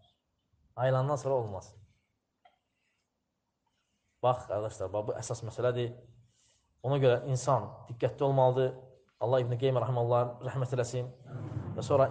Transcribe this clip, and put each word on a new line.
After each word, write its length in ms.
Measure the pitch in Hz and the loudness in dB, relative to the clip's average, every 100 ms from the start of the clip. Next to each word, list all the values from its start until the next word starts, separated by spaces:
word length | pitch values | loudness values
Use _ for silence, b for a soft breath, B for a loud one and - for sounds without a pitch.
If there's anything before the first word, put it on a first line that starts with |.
| _ _ _ _ _ _ _ - | _ _ _ _ _ _ _ -2
Ayılandan 400 | 131 131 135 139 | 0 2 2 0
sonra 180 | 135 | 0
olmaz. 380 | 135 110 92 - - - _ _ _ _ _ _ _ _ _ _ _ _ _ _ _ _ _ _ _ _ _ _ _ | 0 -2 -8 -12 -20 -20 _ _ _ _ _ _ _ _ _ _ _ _ _ _ _ _ _ _ _ _ _ _ _
Bax, 240 | 123 120 - | 0 0 -2
qardaşlar, 460 | 98 110 - 92 | -4 -4 -6 -6
bax, 140 | 101 110 | -4 -4
bu 60 | - | -6
əsas 240 | 117 120 110 | -6 -8 -8
məsələdir. 460 | - 123 120 120 - - - _ _ _ _ _ _ 123 | -2 -2 0 -4 -8 -18 -20 _ _ _ _ _ _ -2
Ona 120 | 143 | 2
görə 220 | 131 123 143 | 4 4 2
insan 360 | 127 - 123 101 - - | -2 2 0 0 -10 -16
diqqətli 360 | - 120 - | -4 -2 0
olmalıdır. 500 | 139 135 127 127 131 - - - _ - | 2 6 4 4 2 -2 -14 -20 _ -4
Allah 200 | 113 131 | 0 2
İbn 160 | 120 120 | 2 0
Qeym 200 | 135 127 | 2 2
rəhməllah 680 | 113 123 120 120 123 - 127 | 2 0 2 2 0 -4 -8
rəhmət 280 | 135 127 127 | -4 -2 -2
eləsin. 340 | 117 127 127 - - - - - - - | -2 -4 -8 -10 -14 -12 -10 -10 -8 -6
Və 60 | - | 2
sonra 220 | 143 131 | 4 4